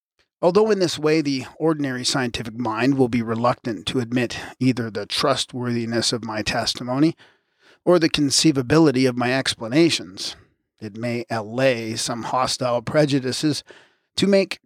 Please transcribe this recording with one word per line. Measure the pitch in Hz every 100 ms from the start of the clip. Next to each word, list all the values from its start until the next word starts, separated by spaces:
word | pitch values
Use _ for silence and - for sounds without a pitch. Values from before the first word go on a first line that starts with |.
| _ _ _ _
although | 170 185 220
in | 202
this | 175 143
way | 151 160
the | 143 135 120 -
ordinary | 160 156 139 127
scientific | 120 143 123 110 117 113
mind | 120 110 127 139
will | 123
be | 120
reluctant | 113 113 120 131 - 101 -
to | 135
admit | 117 123 208 - - -
either | 127 120 113
the | 107 101
trustworthiness | - 147 127 - 127 123 120 117 117 113
of | 123
my | 110 107
testimony | 107 120 107 - 123 127 160 165 - _ _ _ _ _
or | - 180
the | 160
conceivability | - 143 - 160 139 123 151 160 127 131
of | 123
my | 123
explanations, | 131 131 - 113 135 165 - 90 95 - - _ _ _ _
it | 107 101
may | 120 120 117
allay | 117 107 120 135 120 113 113
some | - 120
hostile | 107 127 123 - 123 120
prejudices | 113 156 151 139 127 123 156 139 - - _ _ _ -
to | 196
make | 196 190 -